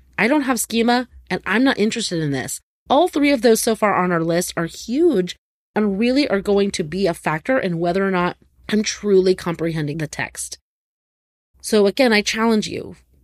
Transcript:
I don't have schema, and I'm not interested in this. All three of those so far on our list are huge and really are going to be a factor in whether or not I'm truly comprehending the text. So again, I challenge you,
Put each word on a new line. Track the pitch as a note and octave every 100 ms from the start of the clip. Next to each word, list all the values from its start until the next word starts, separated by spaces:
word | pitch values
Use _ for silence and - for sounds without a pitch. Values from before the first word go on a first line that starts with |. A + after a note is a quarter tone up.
| _ -
I | G#3+
don't | D4+
have | B3+ B3
schema, | - A3+ A#3 B3 A#3+ - -
and | F3+ -
I'm | G#3
not | C4+ -
interested | G#3+ A#3 - E3
in | D3+
this. | C3+ - - - _ -
All | C4+ F4
three | D#4 C#4+
of | C#4
those | A#3+ A3+
so | -
far | A3 G#3
on | E3 F3+
our | E3+
list | E3 E3 F3+
are | - E3
huge | - - C4 F4 G#3+ F3+ - _ _ _
and | - G#3+ F#3+
really | A#3+ C4 D4
are | G3
going | G3+ G3+ G3+
to | -
be | D#3 F3+ F#3+
a |
factor | E3+ E3+ D#3 - C4
in | F#3+ E3
whether | F3 F#3 G3
or |
not | F3+ F3 - _ _ -
I'm | G#3+
truly | G#3+ - G#3 F#3+ F#3
comprehending | F#3 F3+ E3+ E3+ D#3+ D3 D#3+
the | D3+
text. | - A#2+ - - - _ _ _ _ _ _ _ _ _ _
So | - A3 G3+
again, | F#3+ B3+
I | G#3
challenge | G3+ A3+ A3+ G#3+ E3
you, | - - F3 _ _